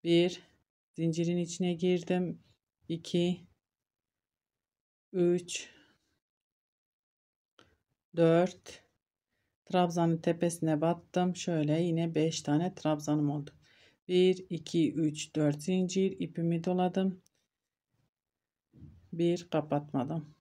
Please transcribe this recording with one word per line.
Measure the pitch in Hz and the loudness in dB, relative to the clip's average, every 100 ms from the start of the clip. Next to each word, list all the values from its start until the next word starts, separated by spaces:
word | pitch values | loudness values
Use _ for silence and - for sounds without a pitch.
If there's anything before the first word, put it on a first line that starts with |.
Bir, | 170 170 175 175 - _ _ _ _ | 4 4 4 -2 -18 _ _ _ _
zincirin | - 165 160 170 175 | -4 -2 0 0 0
içine | 175 - 180 | -4 -2 -2
girdim. | 170 180 180 170 180 175 - _ _ _ _ - | 0 0 0 0 -2 -2 -6 _ _ _ _ -8
İki, | 165 - 175 175 180 - _ _ _ _ _ _ _ _ _ _ _ _ _ _ _ _ | -8 -2 0 0 -2 -10 _ _ _ _ _ _ _ _ _ _ _ _ _ _ _ _
üç, | 190 175 180 175 - - - _ _ _ _ _ _ _ _ _ _ _ _ _ _ _ _ _ _ _ _ _ _ _ 170 | 0 2 2 -2 -10 -12 -20 _ _ _ _ _ _ _ _ _ _ _ _ _ _ _ _ _ _ _ _ _ _ _ 2
dört. | 165 165 190 - - - _ _ _ _ _ _ _ _ | 4 6 2 -4 -20 -20 _ _ _ _ _ _ _ _
Trabzanın | _ 180 175 170 165 165 | _ 2 2 2 2 2
tepesine | 170 170 175 165 160 151 | 0 0 -2 0 -2 2
battım. | 160 170 - 180 180 180 | 0 -2 -4 -2 -2 -2
Şöyle | - 160 147 156 | -2 0 2 0
yine | 175 165 165 | 0 0 0
beş | 160 160 160 | 0 0 -2
tane | - 147 180 | 0 0 0
trabzanım | 190 156 151 151 151 143 | -2 -2 -2 0 0 0
oldu. | 147 147 _ _ _ _ _ - | -2 -8 _ _ _ _ _ -2
Bir, | 180 185 185 - | 4 4 2 -4
iki, | 165 - 170 160 | -10 -2 0 2
üç, | - 156 147 - 156 | 2 -2 -2 -8 0
dört | 151 147 | 0 0
zincir | - 185 180 190 190 190 | -2 0 0 0 -2 -2
ipimi | 170 - 170 170 | -8 -4 -2 0
doladım. | 170 180 180 185 190 185 _ _ _ _ _ _ _ _ _ _ _ _ _ _ _ - - - _ | 0 0 0 0 -2 -4 _ _ _ _ _ _ _ _ _ _ _ _ _ _ _ -20 -20 -20 _
Bir | 170 170 175 - | 0 0 0 -2
kapatmadım. | 160 151 147 147 139 135 165 147 _ | -4 -2 -4 -2 -4 -4 -6 -8 _